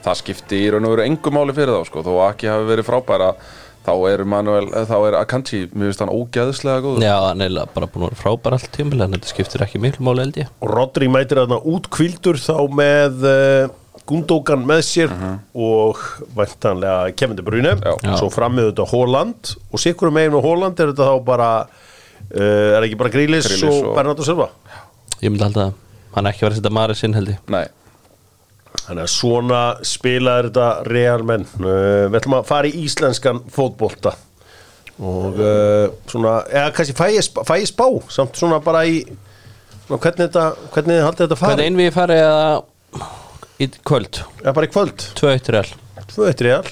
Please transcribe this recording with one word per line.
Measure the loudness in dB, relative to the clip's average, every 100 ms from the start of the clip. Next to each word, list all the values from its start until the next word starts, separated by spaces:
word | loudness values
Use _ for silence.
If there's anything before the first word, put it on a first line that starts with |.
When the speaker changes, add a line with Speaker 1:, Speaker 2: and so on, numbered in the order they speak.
Speaker 1:
það | -2 -4
skipti | -6 -12 -4 0 2
í |
raun | 2 2
og | 2
veru | 0
engu | 0 0
máli | 0 0
fyrir | 0 0
þá, | 0 -2
sko. | -8
Þó | -2 2 2
Ake | 0 -2
hafi | -2 0
verið | 0 2
frábær | -2 0 2
að | 2 0 -10 -20 -20 -8 -2
þá | 0 2
er | 0 0
Manuel, | -2 0 0 0
eh, | -4 -2
þá | 0 2
er | 2
Akanji, | 0 -4 -4 -8 -6
mér | -4 -4
finnst | -2
hann | -4
ógeðslega | -4 -4 -2 -2 -2 -2 -2
góður. | -2 0
Speaker 2:
Já, | 2 2 0
hann | 0
er | -2
eiginlega | -4 -6
bara | -6 -6
búinn | -4 -6
að |
vera | -2
frábær | -2 -2 0
allt | -2 -4
tímabilið, | -6 -4 -2
en | -2
þetta | -4 -8
skiptir | -6 -6 -2
ekki | -4 -2
miklu | -4 -2
máli, | -2 0 -2
held | -6
ég. | -10 -8
Speaker 3:
Og | -2
Rodri | 0 0 0 2
mætir | 2 2 2
þarna | 2 0
úthvíldur | 0 -4 -4 0 0 0 0 0
þá | 0 0 0
með, | 2 4 4 2 2
eh, | 2 4 4 4 2 -4 _ -20 -4
Gundogan | -4 0 0 2 -2 2
með | 2 2
sér | 0 0
Speaker 1:
Mhm. | -2 -6 -8 -10
Speaker 3:
og | -4 2 4 2 0 -8 -12 -12
væntanlega | -4 -4 -2 -2 -2 0 0 -2 -2
Kevin | -4 -4
De |
Bruyne. | -4 0 0 0
Speaker 1:
Já. | -2 -2
Speaker 2:
Já. | -2 -2
Speaker 3:
Svo | -2
fram | 0 0 2
með | 0
þetta | 0 -2
Haaland | 0 2 0 -2 -6 -12 -14 -10
og | -4
sikkurum | -2 0 0
megin | 2 2
með | 2
Haaland | 2 0 0 0
er | 0
þetta | 2 2
þá | 2 2
bara, | 2 2 0 -2 -12 -20 -20 -20 -20 -10
eh, | 0 2 4 4 4
er |
ekki | 2 -2
bara | 0
Grealish | 2 2 2 0
Speaker 1:
Grealish | 0 2 2
Speaker 3:
og | 2
Speaker 1:
og | 0
Speaker 3:
Bernardo | 0 -2
Silva? | -2 0 -2 -4 -20 -20 -20 _ -14 -4
Speaker 2:
Ég | -2
myndi | 0
halda | 0 0
það. | -2 -4 -16 -20 -8 -2
Hann | -2
er |
ekki | 0
verið | 0
að | 0
setja | -2
Maris | 0 0 0
inn, | 0
held | 0 -2
ég. | -6 -4
Speaker 1:
Nei. | -4 -4 _ _ _ _ _ _ _ _ _ _ -14 -10
Speaker 3:
Þannig | -8
að | -6
svona | -2 0 0 0 0 0 -2
spilaðir | -8 -4 -2 0 2 2 2
þetta | 2 2 0 -2
Real | 2 2 2
menn. | 0 -2 -4 -6
Eh, | 0 2 4 4 4
við | 2
ætlum | 2 0
að | 0
fara | 0 0
í | -2 -6
íslenskan | -2 -2 0 -2 -2 -6
fótbolta | -2 -2 -2 -4 -2 -4 -4 -18 _ _ -20 -20 _ -20 -12
og, | -6 -4 -4 -2
eh, | 2 2 4 4 2 -2 -10
svona, | -2 0 0 0
eða | -2 0
kannski | -2 -4 0
fæ | 2
ég | 2
sp-, | 0 -4 -2
fæ | -2
ég | -2
spá | 0 0 0 -4
samt | -4 -4 0
svona | 0 2
bara | 2 2 2
í | 0 -4 -18 -20 -20 -20 -20 _ -20 -8
svona | -2
hvernig | -2 0 0
þetta, | 2 0 -4 -6
hvernig | -2 2 2
þið |
haldið | 2 2 0
þetta | 2
fari? | 2 2
Speaker 2:
Hvernig | 2 2
einvígi | 2
fari | 2 2
eða | 4 6 4 4 0 -4 _ _ -16 -14 -16 -20 -20 -20 _
í | -6 -6
kvöld? | 0 0 0 -10 -12 -6
Speaker 3:
Eða | -2
bara | 0 0
í |
kvöld? | 0 -2 -4 -14 0
Speaker 2:
Tvö | 2
eitt | 2 0
Real. | 0 0 -8 -20 -20 -14
Speaker 3:
Tvö | 0 0
eitt | 2
Real. | 2 2 0